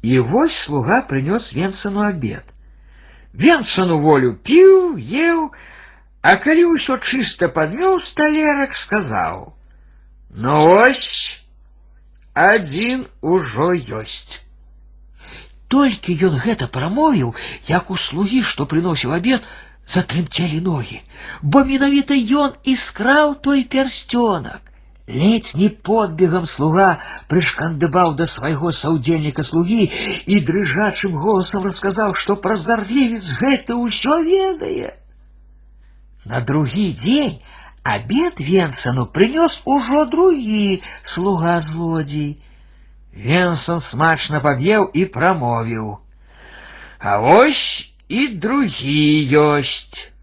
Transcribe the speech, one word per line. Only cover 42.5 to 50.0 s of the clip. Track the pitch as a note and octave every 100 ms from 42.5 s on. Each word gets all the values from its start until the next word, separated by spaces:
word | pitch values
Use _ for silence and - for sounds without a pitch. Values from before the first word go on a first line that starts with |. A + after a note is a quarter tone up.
| - - - - - - F#2+
Венсан | G#2+ E3+ F3+ E3 - E3+
смачна | - A2+ D#3+ D#3+ - D3+
пад'еў | C#3+ C3+ D#3 G#3+ G3
і | D3+ F#3
прамовіў: | A#2+ E3 F3+ B2 A#2 A2+ A2+ G#2+ G2+ - _ _ - - - - - - -
«А | G2+ G2+
вось | A#2+ F#3+ C#4+ C#4 - - - - _
і | G#3 C#4 G3+
другі | G3+ C4+ A#3+ - C3+ D3 D3+ D3+ C#3+
ёсць». | D3 D3+ D3 C3+ - - -